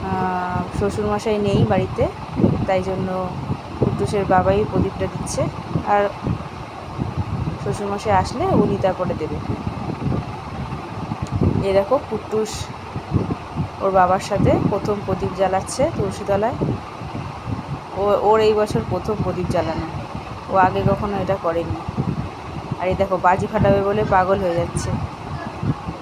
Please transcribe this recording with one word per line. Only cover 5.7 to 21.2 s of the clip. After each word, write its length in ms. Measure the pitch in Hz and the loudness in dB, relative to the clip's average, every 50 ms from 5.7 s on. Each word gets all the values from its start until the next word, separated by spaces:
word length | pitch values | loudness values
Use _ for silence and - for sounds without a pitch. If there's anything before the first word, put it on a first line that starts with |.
| - - - | -2 -2 0
আর 220 | 214 208 202 202 202 - - - - - - - - - - - - - - - - - - - - - - - - - - - - - - - | 2 4 4 4 2 0 -4 -2 -2 -2 -2 -4 -10 -10 -12 -12 -12 -12 -12 -12 -10 -6 -4 -4 -4 -2 -4 -4 -4 -2 -2 -2 -4 -4 -4 -4
শ্বশুরমশাই 500 | 208 196 - 202 202 202 - - 220 202 | -4 -4 -4 -4 -4 -4 -2 0 2 4
আসলে 320 | 185 185 - - 247 339 | 4 2 2 -2 0 2
উনি 320 | 392 381 254 208 - 202 190 | 4 4 4 4 4 2 2
তারপরে 320 | - 185 180 - 180 180 170 - | 2 0 2 2 -2 -2 -2 -2
দেবে। 160 | 160 143 147 147 - - - - - - - - - - - - - - - - - - - 855 - - - - - - - - - - - - - - - - - - - - - - - - - 196 | -4 -4 -4 -6 -4 -4 -6 -4 -4 -6 -6 -6 -6 -6 -6 -4 -2 0 0 0 -2 -6 -10 -10 -10 -10 -8 -8 -8 -6 -8 -8 -8 -10 -8 -8 -6 -6 -6 -6 -6 -4 0 2 2 2 2 2 2 4
এ 40 | 190 | 4
দেখো, 260 | 196 196 - 254 285 - - | 4 4 4 2 0 0 -2
কুট্টুস 400 | 220 208 - - 208 220 220 208 - - - - - - - - - - - - - - - - - - - - - - - - - - | -6 -6 -4 -2 -2 -2 -2 -2 -4 -8 -8 -8 -10 -12 -12 -10 -10 -10 -6 0 0 0 0 0 -4 -6 -8 -10 -6 -6 -6 -6 -4 -2
ওর 100 | 208 196 | -2 4
বাবার 280 | 190 190 185 180 185 196 | 6 6 6 6 4 2
সাথে 320 | - - 208 190 - - 302 349 - - | 0 -2 0 2 4 4 4 4 2 2
প্রথম 260 | 214 196 - 214 208 202 - | 0 0 0 0 -2 -2 0
প্রদীপ 240 | - 190 190 - 190 185 | -2 -2 -2 -2 -4 0
জ্বালাচ্ছে 560 | 180 196 185 190 190 196 - - - 269 320 - | 0 2 2 2 0 -2 -2 0 0 0 0 2
তুলসীতলায়। 560 | - 214 196 185 - 208 196 202 196 208 233 - - - 156 123 - - - - - - - - - - - - - - 117 110 - - - 135 - - - - | 0 -2 -2 -2 -4 -2 0 2 2 2 0 0 0 -2 -2 -2 -4 -6 -10 -12 -10 -10 -8 -8 -8 -8 -8 -10 -10 -6 -6 -6 -6 -4 -6 -8 -8 -8 -8 -4
ও, 200 | 185 196 202 202 - | 0 2 4 4 4
ওর 180 | - 202 220 220 | 6 6 6 6
এই 140 | 214 214 220 | 6 6 4
বছর 260 | 214 208 208 - 240 220 - | 4 2 2 0 -2 -2 0
প্রথম 260 | 190 180 175 - 214 202 - | -4 -2 -2 -2 -2 0 0
প্রদীপ 220 | 185 175 175 180 - | -2 -2 -2 -2 0
জ্বালানো, 360 | - 170 160 160 160 165 165 160 151 151 147 - - - - - - - - - 185 | 0 0 0 0 -2 -4 -6 -6 -6 -8 -8 -8 -10 -10 -10 -10 -12 -12 -8 0 4
ও 40 | |
আগে 240 | 190 185 185 190 196 | 4 4 4 4 2
কখনো 360 | 196 202 196 196 214 202 202 | 2 2 2 2 0 -2 -2
এটা 200 | 196 | -2